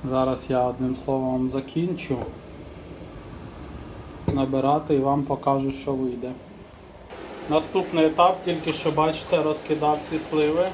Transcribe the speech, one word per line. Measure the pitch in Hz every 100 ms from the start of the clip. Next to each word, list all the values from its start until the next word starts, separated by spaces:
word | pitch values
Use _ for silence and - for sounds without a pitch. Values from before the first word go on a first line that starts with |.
| 131
Зараз | 131 131 127 -
я | 127
одним | 123 123 131
словом | 127 - 135 131 127 127
закінчу | 135 135 165 180 170 - 123 - - - - - - - - - - - - - - - - - - - - -
набирати | 139 131 135 135 151 151
і | 143
вам | 139 143
покажу, | 135 135 143 139 135
що | 135 -
вийде. | 131 131 120 127 127 - - - - - - - - - - -
Наступний | 156 156 190 175 165
етап, | 160 156 180 185
тільки | 175 165 165
що, | 151 160
бачите, | 147 156 156 - 170
розкидав | 151 151 - 147 151 151 -
ці | 156
сливи. | - 156 151 160 185